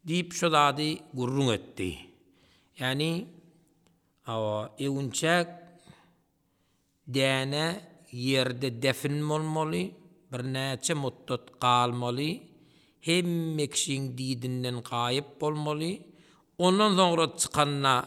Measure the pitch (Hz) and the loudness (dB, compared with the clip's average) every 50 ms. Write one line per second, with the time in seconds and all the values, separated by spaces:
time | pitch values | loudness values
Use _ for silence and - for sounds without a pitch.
0 | _ 165 165 180 170 170 - - 180 170 156 151 147 143 139 143 151 156 156 - | _ -2 -2 -2 -2 -4 -4 -2 0 4 4 6 6 4 4 2 -2 -2 -2 -4
1 | - - - 127 123 120 131 139 139 123 110 92 - - - - 95 90 82 - | -8 -10 -6 -4 -2 0 2 2 2 2 2 0 -2 -10 -8 -4 -4 -4 -4 -8
2 | - - - _ _ _ _ _ _ _ _ _ _ _ _ - 131 131 131 143 | -14 -20 -20 _ _ _ _ _ _ _ _ _ _ _ _ -4 -4 -2 0 0
3 | 151 165 165 175 226 - - - _ _ _ _ _ _ _ _ _ _ _ _ | 0 0 -2 -4 -6 -10 -18 -20 _ _ _ _ _ _ _ _ _ _ _ _
4 | _ _ _ _ _ - 113 113 110 107 104 107 110 - - - 135 139 139 139 | _ _ _ _ _ -6 -4 -2 -2 0 -2 -2 -4 -8 -8 -6 -4 -4 -2 -2
5 | 139 123 - - - 160 170 180 170 170 - - - - - - _ - - _ | -4 -4 -4 -2 0 2 2 2 0 -2 -8 -18 -20 -20 -20 -20 _ -20 -20 _
6 | _ _ _ _ _ _ _ _ _ _ _ _ _ _ _ _ _ _ _ _ | _ _ _ _ _ _ _ _ _ _ _ _ _ _ _ _ _ _ _ _
7 | _ - 123 135 135 135 135 131 131 135 143 147 160 165 170 208 - - - - | _ -4 0 2 2 2 2 0 0 -2 -2 0 0 -2 -4 -6 -12 -18 -20 -20
8 | - - - 123 123 135 135 131 127 127 123 123 139 131 117 117 131 139 127 - | -20 -14 -10 -4 0 2 2 2 2 0 -2 -2 -4 -4 -4 0 0 0 0 0
9 | - 143 143 151 151 151 151 156 156 156 156 156 156 156 165 175 185 - - - | -2 -2 -2 -2 -2 -2 -2 -2 -2 -2 -2 -2 -2 -2 -2 -4 -4 -6 -10 -16
10 | - - _ _ _ _ 135 123 123 131 131 131 135 135 131 123 - - 165 147 | -20 -20 _ _ _ _ -8 -6 -6 -4 -4 -4 -4 -4 -4 -4 -2 -2 -2 -2
11 | 139 127 - - - - 127 120 - - - - - 123 123 123 123 123 120 120 | -2 -4 -6 -8 -6 -6 -6 -6 -6 -12 -8 0 2 4 6 6 4 4 0 -2
12 | 123 123 120 131 143 156 190 262 - - - - - - _ _ _ _ _ _ | -2 -2 -2 -2 -2 -4 -4 -6 -10 -20 -20 -20 -20 -20 _ _ _ _ _ _
13 | - 165 170 185 175 175 170 170 165 160 156 151 147 139 - - - - 139 135 | -2 2 2 2 2 0 -2 -2 -2 -2 -2 -2 -2 -2 -2 -4 -2 -2 -2 -4
14 | 139 131 123 123 131 131 131 120 127 127 127 127 127 123 123 120 113 - 123 120 | -4 -6 -6 -6 -4 -4 -4 -4 -4 -6 -4 -4 -4 -4 -6 -6 -8 -6 -4 -2
15 | 120 120 127 139 139 - - - 156 151 156 151 151 151 151 151 160 170 196 - | 0 0 0 -2 -2 -6 -8 -4 -2 -2 -2 -2 -2 -4 -2 -2 -4 -6 -6 -8
16 | - - - - _ _ _ _ _ _ _ - 175 185 185 202 214 214 190 185 | -12 -20 -20 -20 _ _ _ _ _ _ _ 2 4 6 6 6 6 6 6 6
17 | 190 175 170 165 165 139 - - - - - 151 147 143 143 143 139 135 131 - | 6 6 6 4 2 0 0 -4 -4 0 2 2 2 2 2 2 4 4 4 2
18 | - | 0